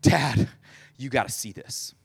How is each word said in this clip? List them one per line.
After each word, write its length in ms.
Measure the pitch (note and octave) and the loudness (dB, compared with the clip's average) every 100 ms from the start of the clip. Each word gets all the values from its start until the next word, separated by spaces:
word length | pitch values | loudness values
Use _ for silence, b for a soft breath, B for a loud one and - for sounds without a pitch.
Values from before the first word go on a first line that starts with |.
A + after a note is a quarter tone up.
Dad, 480 | - E3+ C#3+ A2 - - B B B _ | 6 4 2 2 0 -4 B B B _
you 120 | C3+ | -2
gotta 220 | B2+ G2 | 0 0
see 200 | - A2 | -4 -10
this. 420 | G2 - - - - | -12 -12 -10 -12 -16